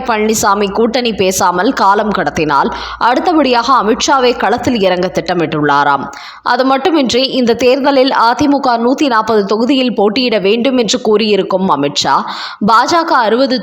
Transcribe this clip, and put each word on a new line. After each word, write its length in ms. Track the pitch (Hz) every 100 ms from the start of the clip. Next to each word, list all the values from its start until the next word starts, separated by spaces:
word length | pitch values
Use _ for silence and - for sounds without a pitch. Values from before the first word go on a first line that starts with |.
| 247
பழனிசாமி 600 | 220 214 220 214 202 202 202
கூட்டணி 340 | 226 254 240 208
பேசாமல் 500 | 185 185 190 180 220 269
காலம் 320 | 202 208 214 190
கடத்தினால் 520 | 151 - 151 143 190 - - - 226
அடுத்தபடியாக 580 | 277 349 320 262 240 240 254
அமித்ஷாவை 500 | 202 240 - 277 247 240
களத்தில் 360 | 202 240 294 233 190
இறங்க 240 | 180 180 180
திட்டமிட்டுள்ளாராம். 880 | 165 180 156 156 147 143 143 139 - - - - -
அது 120 | 247 262
மட்டுமின்றி 520 | 269 359 320 254 240 269 254
இந்த 180 | 233 233 240
தேர்தலில் 480 | 277 277 269 262 - 226
அதிமுக 500 | 247 294 277 269 233 233
நூத்தி 240 | 277 294 220
நாற்பது 280 | 220 220 196
தொகுதியில் 420 | 220 240 269 247 208
போட்டியிட 380 | 202 208 247 214 190
வேண்டும் 320 | 233 262 254
என்று 140 | 214 254 220
கூறியிருக்கும் 600 | 208 220 196 190 190 190 143
அமித்ஷா, 400 | 143 143 151 147 - - - - 214
பாஜக 420 | 226 277 339 330 294 220
அறுபது 320 | 233 269 247